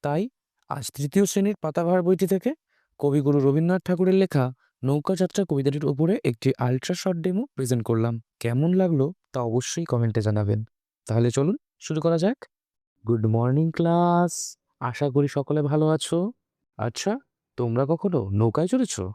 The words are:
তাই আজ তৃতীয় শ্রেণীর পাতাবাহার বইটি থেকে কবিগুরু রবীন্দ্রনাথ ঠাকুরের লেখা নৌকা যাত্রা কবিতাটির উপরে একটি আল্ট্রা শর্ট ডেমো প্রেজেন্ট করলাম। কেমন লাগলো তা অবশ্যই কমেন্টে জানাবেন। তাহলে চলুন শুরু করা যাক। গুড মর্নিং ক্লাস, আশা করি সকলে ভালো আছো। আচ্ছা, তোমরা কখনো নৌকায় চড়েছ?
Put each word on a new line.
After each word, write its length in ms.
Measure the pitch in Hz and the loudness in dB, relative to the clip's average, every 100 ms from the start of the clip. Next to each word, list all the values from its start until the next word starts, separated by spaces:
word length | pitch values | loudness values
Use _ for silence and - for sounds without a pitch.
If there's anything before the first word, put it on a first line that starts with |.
তাই 260 | 147 151 240 _ _ _ _ | -2 -2 -4 _ _ _ _
আজ 220 | - - | -10 -10
তৃতীয় 320 | - 143 196 202 | -6 -2 2 2
শ্রেণীর 280 | 202 196 208 | 2 0 -2
পাতাবাহার 420 | 156 165 170 185 | -4 -2 0 2
বইটি 240 | 175 185 190 | 2 2 2
থেকে 280 | 190 247 311 _ _ _ _ | 0 -2 -6 _ _ _ _
কবিগুরু 400 | 143 143 139 143 | 0 2 2 4
রবীন্দ্রনাথ 440 | 135 143 170 185 | 4 2 2 0
ঠাকুরের 300 | - 180 185 | -2 0 2
লেখা 380 | 190 190 147 127 131 _ _ | 4 2 2 0 -4 _ _
নৌকা 300 | 127 147 147 | -2 0 0
যাত্রা 300 | 185 185 - 190 | 0 0 0 0
কবিতাটির 360 | 143 139 143 | 0 0 0
উপরে 360 | 147 139 165 208 | -2 0 0 2
একটি 280 | 139 117 135 - | -2 0 -2 0
আল্ট্রা 360 | 127 131 - | 0 -2 -2
শর্ট 240 | 180 190 170 | -4 -2 -2
ডেমো 280 | 180 185 277 | -2 -2 -4
প্রেজেন্ট 300 | - 127 123 | -6 -2 -2
করলাম। 360 | 110 113 117 117 _ _ | 0 0 0 -4 _ _
কেমন 320 | 117 120 160 | -4 0 2
লাগলো 400 | 180 185 156 139 196 _ | 2 2 2 0 -4 _
তা 80 | 131 | -6
অবশ্যই 440 | 120 117 - - | -2 -2 -2 -8
কমেন্টে 360 | 170 120 117 113 | -2 0 0 0
জানাবেন। 440 | 107 107 104 104 113 _ _ _ - | 0 0 0 -2 -4 _ _ _ -4
তাহলে 240 | 110 120 | 0 2
চলুন 260 | 135 147 262 _ _ | 2 0 -2 _ _
শুরু 200 | - 156 | -6 -2
করা 180 | 165 165 | 0 2
যাক। 260 | 185 262 - _ _ _ _ _ 107 | 0 -2 -12 _ _ _ _ _ -2
গুড 180 | 117 110 | 0 2
মর্নিং 440 | 113 120 139 165 | 2 2 2 0
ক্লাস, 840 | - 170 170 175 175 175 - - - _ _ | 0 2 2 4 2 0 -2 -12 -14 _ _
আশা 300 | 123 123 143 | -8 -4 0
করি 180 | 131 143 | 2 0
সকলে 340 | 143 139 151 | -2 -2 -2
ভালো 260 | 147 151 156 | 0 2 2
আছো। 440 | 156 - 165 196 - _ _ _ - | 0 0 -2 -2 -6 _ _ _ -8
আচ্ছা, 420 | 110 - - 247 _ _ _ - | -8 -4 -4 -6 _ _ _ -6
তোমরা 300 | 123 117 139 | -2 0 0
কখনো 420 | 165 202 160 98 | -2 0 -2 0
নৌকায় 360 | 101 113 123 175 | 2 2 2 0
চড়েছ? 340 | 262 247 - 95 | 0 -2 -4 -8